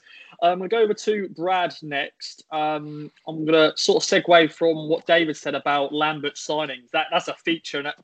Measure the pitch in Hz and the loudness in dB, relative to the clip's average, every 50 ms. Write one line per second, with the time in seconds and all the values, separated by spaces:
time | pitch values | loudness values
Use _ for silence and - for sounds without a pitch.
0 | _ _ - - - - - - 170 175 180 185 190 185 220 233 220 208 208 - | _ _ -20 -20 -20 -18 -6 0 2 2 2 2 -2 -2 2 2 2 2 0 -2
1 | - 214 214 208 196 170 151 151 165 185 185 185 175 165 - - 156 151 143 139 | -2 -2 -2 -2 -2 -6 -8 -4 -2 0 0 0 0 -2 -6 -8 -10 -6 -6 -6
2 | 147 - _ - - - - - - - 160 156 151 151 156 151 147 151 151 151 | -6 -6 _ -16 -20 -20 -20 -20 -16 -8 -6 -4 -2 -2 -4 -4 -8 -10 -12 -12
3 | 151 147 _ _ - - 160 160 156 151 160 160 156 - - - - - 190 165 | -14 -16 _ _ -14 -12 -8 -6 0 4 6 6 6 4 2 0 2 2 2 2
4 | - - 202 185 - 170 175 170 165 147 - - 170 165 160 160 156 151 160 - | 2 2 2 2 4 6 6 6 6 4 0 0 0 0 0 0 -2 -2 -2 -2
5 | - - 170 175 170 156 143 - - 147 143 143 - 151 143 143 139 139 143 151 | 2 2 2 2 2 0 -4 -6 -6 -6 -6 -4 -2 0 0 0 0 -2 -2 -2
6 | 151 156 156 147 139 143 - - - - 151 151 156 139 131 127 120 - - 160 | -2 -2 -2 -4 -6 -8 -8 -8 -8 -6 -4 -4 -4 -6 -8 -12 _ -6 -4 -4
7 | 151 - 165 175 - - 131 - - 135 - - - - - 143 139 147 - _ | -4 0 -2 -2 -2 -4 -10 -6 -4 -4 -4 -4 -6 -8 -8 -8 -8 -8 -10 _